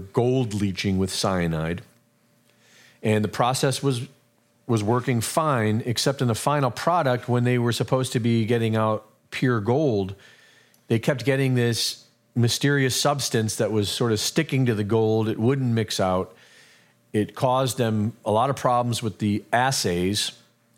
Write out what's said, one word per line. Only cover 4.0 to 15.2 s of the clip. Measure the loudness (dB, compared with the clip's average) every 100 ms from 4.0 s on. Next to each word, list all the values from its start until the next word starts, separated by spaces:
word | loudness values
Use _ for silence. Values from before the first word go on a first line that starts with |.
| -6 _ _ _ _ _ -2
was | 0
working | 2 0 0 -2
fine, | -2 0 0 2 2 0 -2
except | -2 0 0
in | 0
the | 0
final | 0 0 0
product, | -2 0 2 2 0 0
when | 0 2
they | 2
were | 0
supposed | -2 0 -2 0
to | -2
be | 0 2 2
getting | 0 0 0
out | 0 -2 -6 _ _
pure | -2 0 2
gold, | 2 2 2 0 -2 -6 -18 -20 -20 -20 _ _ -2
they | 0
kept | 0 -2 0
getting | 0 2 2
this | 2 0 -4 -8 -16 _ _ 0
mysterious | 0 2 2 2 2 0
substance | 0 0 0 0 0 -2
that | 0
was | 0 -2
sort | 0 0
of | 0
sticking | -2 -2 0 0 2
to | 0
the |
gold. | 0 2 2 2